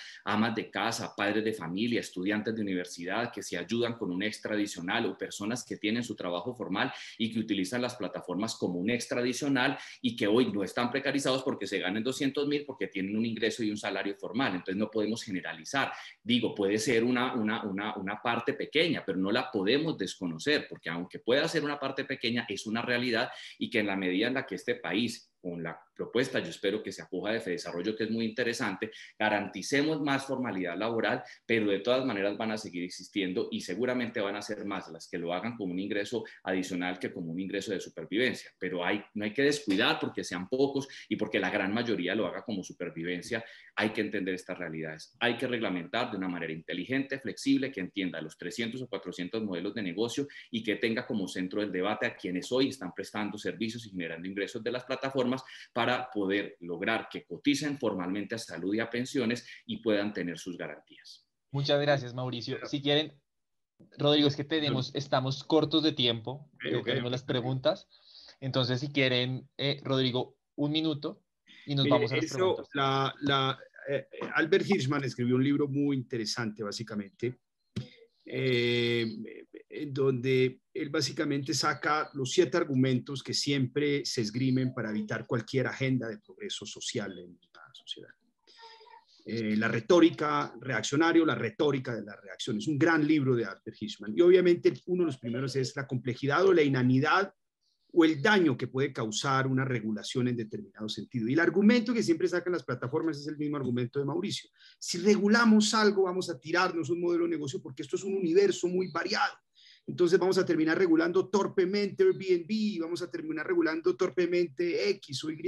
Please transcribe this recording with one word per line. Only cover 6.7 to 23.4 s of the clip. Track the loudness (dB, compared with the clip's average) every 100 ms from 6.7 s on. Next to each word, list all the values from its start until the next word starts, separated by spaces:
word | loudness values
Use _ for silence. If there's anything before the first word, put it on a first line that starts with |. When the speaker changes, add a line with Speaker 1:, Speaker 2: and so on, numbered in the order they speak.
| -2 -2 -4 -12 -4
Speaker 1:
y | -2
que | -2
utilizan | -2 -2 0 -2
las | -4 -4
plataformas | -8 -8 -6 -4 -4 -2
como | -2 0
un | 0
extra | -2 -2 -2
adicional | -2 0 0 2 2 0 -8 -4
y | -4
que | 0 4
hoy | 4 4
no | 0
están | -2 -2 -2
precarizados | 0 0 0 2 0
porque | 0 -4 -2
se | -2
ganan | 0 0
doscientos | -2 0 0 0 0
mil | 0 -2
porque | -6 -6
tienen | -4 -2 0
un |
ingreso | -2 0 0 0
y | -2
un | -2
salario | -2 -2 -4
formal. | -6 -6 -2 -2
Entonces | -2 -4 -2
no | -2
podemos | 0 -2 -2
generalizar. | -4 -6 -6 -10 -6 -2 -2 -6 -14 -8
Digo, | 0 2 2
puede | 0 2 2
ser | 2 4
una, | 4 2 0
una, | 0 0 -2
una, | -4 -4 -4 -4
una | -6 -4
parte | -2 0 -2
pequeña, | -4 0 2 2 0 -2
pero | -2
no | 0
la | 0 0
podemos | 0 2 2 2 -4
desconocer | -6 -6 -6 -4 0 0 -2
porque | -10 -8
aunque | -6 -8 -6
pueda | 0 2 2
ser | 0
una | -2 -2
parte | -4 -4
pequeña, | -6 -4 -2 -2 -4
es | -6 -4
una | -2
realidad | 0 0 2 0 0 -6